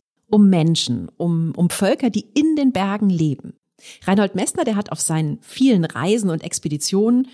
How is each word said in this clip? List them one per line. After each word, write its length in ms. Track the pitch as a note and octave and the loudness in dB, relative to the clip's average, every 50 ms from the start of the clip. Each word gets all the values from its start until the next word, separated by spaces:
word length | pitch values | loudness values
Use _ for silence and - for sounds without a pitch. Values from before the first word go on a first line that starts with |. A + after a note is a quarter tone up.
| _ _ _ _ _ - | _ _ _ _ _ 0
um 200 | G#3+ G#3 G3+ G3 | 4 6 6 6
Menschen, 600 | F#3+ E3 D#3 E3 E3 D#3+ - B2+ A#2+ G2+ F2 - - | 6 4 4 2 2 0 -2 -4 -4 -6 -6 -10 -8
um, 360 | - F3 F3 E3+ E3 E3 D#3+ - | -4 -2 -2 -2 -2 -2 -2 -2
um 120 | - F3 E3+ | 0 0 0
Völker, 400 | - - G3+ F#3+ - - C4+ A#3 | 0 0 0 0 0 0 0 -2
die 160 | - G#3 - - - | -2 -4 -6 -4 0
in 220 | C#4+ D4+ D#4+ D#4 | 0 2 2 2
den 160 | D4 C#4 C4 | 2 2 2
Bergen 380 | B3+ F#3 G3 G3 G3+ G#3 G#3+ G3 | 2 0 -2 -2 -2 0 0 0
leben. 440 | F#3 D#3+ D#3+ D3+ C3+ - - - - _ _ _ _ _ - - - - - | 2 2 0 0 -2 -4 -10 -18 -20 _ _ _ _ _ -20 -20 -18 -8 -2
Reinhold 300 | - G3 G#3 G3+ G3 - | 0 0 2 0 0 -2
Messner, 280 | F#3 D4+ - - F#4 D#4 | -4 -4 -4 -4 -4 -2
der 120 | A#3 G#3+ | -2 -2
hat 160 | G3+ G#3+ - | -4 -4 -6
auf 100 | - - | -6 -6
seinen 380 | - - D#3+ D#3+ D#3+ D3 D3 - | -4 -2 -2 -2 -2 -4 -6 -8
vielen 420 | - - - - C4 C4+ A#3 F3+ D#3+ | -12 -10 -4 0 2 2 4 2 0
Reisen 460 | D#3 - A#2 C#3 F#3 G#3+ A#3+ G3+ F#3 | -2 -4 -2 0 0 0 0 0 -2
und 140 | D#3+ E3 - | -2 -4 -6
Expeditionen 840 | - - - - D#3+ D3 C#3+ - - F#3+ G3 G#3+ A3+ A#3+ B3 C4 B3+ | -8 -8 -6 -6 -6 -6 -4 -4 -2 -2 0 2 2 2 0 0 -4